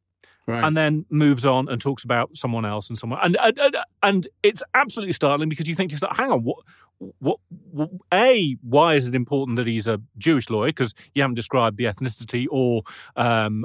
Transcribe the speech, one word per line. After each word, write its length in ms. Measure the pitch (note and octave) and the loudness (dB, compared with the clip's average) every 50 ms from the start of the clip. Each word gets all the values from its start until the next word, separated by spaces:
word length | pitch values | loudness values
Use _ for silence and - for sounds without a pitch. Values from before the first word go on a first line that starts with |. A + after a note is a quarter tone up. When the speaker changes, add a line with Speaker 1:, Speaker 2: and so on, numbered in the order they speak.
| _ _ _ _ _ _ _ _ - | _ _ _ _ _ _ _ _ -8
Speaker 1:
Right. 180 | - A#2 A#2 A#2 | -6 -4 0 0
Speaker 2:
And 120 | D#3 D#3 | 0 2
then 300 | D#3 D#3 D3+ D#3 D3+ - - | 2 2 2 0 -2 -2 -2
moves 360 | D3+ D3+ D3+ C#3+ C#3+ A#2+ B2 | 0 4 4 4 4 4 2
on 220 | C#3 B2+ C3 C3+ C#3 | 2 2 2 0 -2
and 120 | B2 A#2 | -4 -4
talks 220 | - C#3 C3+ - | -4 -4 -6 -4
about 340 | - A#2+ C3+ C#3+ C3+ - - | -4 -2 0 0 -2 -2 -6
someone 280 | - - B2 A#2 A2+ A2+ | -8 -6 -4 -4 -2 -4
else 240 | G#2 G#2 G#2+ G2+ - | -4 -4 -6 -8 -8
and 100 | A#2 G#2+ | -10 -10
someone. 220 | - A2+ C3 - | -8 -6 -4 -2
And, 140 | - E3+ F3 - | 0 0 2 2
and, 160 | - A3 A3+ - | 2 2 2 2
and, 180 | C#4+ C#4 C#4 - - - _ - | 2 0 0 -2 -8 -10 _ -2
and 260 | - G3+ G3+ F#3 E3+ - _ _ | 0 2 2 2 0 -4 _ _
it's 220 | - G#3 A3+ - - - - | 0 0 0 0 -4 -2 2
absolutely 380 | C4 C#4+ A#3 - A#3 G3+ F#3 | 2 2 0 -2 -6 -6 -6
startling 360 | D#3+ - - C#3 C#3+ D3 D#3+ D#3 | -4 0 2 2 2 2 0 -2
because 200 | D3+ C3+ D#3+ D#3 | -4 -4 -6 -4
you 80 | E3 | -4
think 140 | F#3+ F#3+ E3+ | -4 -4 -4
to 40 | D3 | -4
yourself, 220 | C#3+ - - - | -4 -4 -4 -2
"Hang 160 | - B3 C4+ | 0 0 0
on, 100 | G3 B2 | 0 0
what, 140 | A2+ B2 - - - _ _ _ _ _ _ - - F#2+ - - | 0 -2 -6 -8 -10 _ _ _ _ _ _ -18 -18 -18 -12 -6
what, 180 | C3 C#3 - - _ - F3 - - - | -4 -2 -2 -4 _ -18 -20 -20 -20 -12
what, 200 | - C#3 D3+ - F#3+ F#3 _ - | -8 -6 -6 -6 -8 -12 _ 0
A, 440 | F3 F#3+ A#3+ C4 B3+ A3 F3 C#3+ B2+ A#2+ | 2 4 6 6 4 4 2 0 -2 -4
why 340 | B2+ A#2+ A#2+ D3 E3 E3+ D#3 | -4 2 4 6 6 6 4
is 100 | C#3+ B2+ | 2 2
it 80 | B2 B2 | 0 -2
important 420 | C3 A#2+ - D3 C3+ C3+ B2+ A#2 | -2 -2 0 -2 -2 -2 0 -2
that 120 | B2 A#2+ A#2 | -2 0 0
he's 180 | A2+ A2+ G2+ | -2 -2 -2
a 140 | A#2 A2 G#2 A2+ - - A2 | -2 -2 -2 -4 -10 -10 -2
Jewish 320 | - D#3+ D#3+ C3 A2+ - | 2 2 2 2 2 0
lawyer? 220 | A2+ G#2+ G#2+ C#3+ | -2 0 0 0
'Cause 200 | D#3+ - C3 A2 - - - _ - | 0 -2 -2 -4 -4 -10 -16 _ -2
you 80 | C#3 | 0
haven't 140 | C#3 C3 A#2+ | 0 0 0
described 420 | A#2 A2+ - - C3 A#2 A2+ G#2+ G#2 | -4 -4 -2 0 2 2 2 0 -2
the 60 | A#2+ | -2
ethnicity 600 | A2+ G2+ - C3 B2+ A2 - A#2 - - A#2+ B2+ C3+ | -4 -4 -4 -6 -8 -8 -8 -10 -6 -4 -4 -4 -2
or, 320 | D3 C3 B2+ B2 A#2+ A2+ - - - - - - - | 0 0 2 2 0 0 -4 -6 -14 -20 -20 -10 -4
um, 480 | - A#2+ A#2+ A#2 A2+ G#2+ G#2+ G#2+ A2 A#2+ | -2 0 2 2 2 0 0 -2 -4 -2